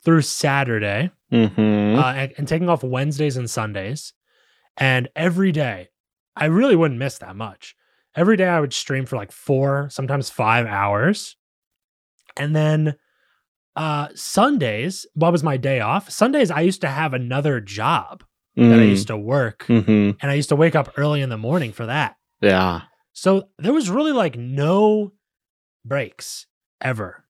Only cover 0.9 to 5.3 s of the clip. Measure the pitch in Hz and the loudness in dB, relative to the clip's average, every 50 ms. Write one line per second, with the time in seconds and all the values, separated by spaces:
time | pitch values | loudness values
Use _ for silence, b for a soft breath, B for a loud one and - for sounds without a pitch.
0.9 | 101 104 147 180 _ _ _ _ - 120 113 107 - - 107 107 104 104 104 104 | -2 -2 -2 -4 _ _ _ _ 2 2 2 2 2 0 2 2 2 2 2 2
1.9 | 107 127 143 127 131 139 135 135 - - 147 131 160 165 175 175 170 151 - 127 | 2 2 2 2 0 -2 -6 -8 -6 -8 -4 -2 -2 -2 0 0 0 -2 -2 -4
2.9 | 123 127 139 147 151 135 151 147 131 127 123 113 - - 110 107 104 98 95 101 | -4 -2 -2 -4 -2 -2 -2 -2 -2 -4 -6 -6 -6 -6 -6 -6 -6 -8 -8 -8
3.9 | 123 156 - - _ _ _ _ _ _ _ _ _ _ _ _ _ - 139 135 | -10 -10 -12 -16 _ _ _ _ _ _ _ _ _ _ _ _ _ 0 0 2
4.9 | 131 127 123 - _ - 160 180 | 2 2 -2 -4 _ -2 -2 -2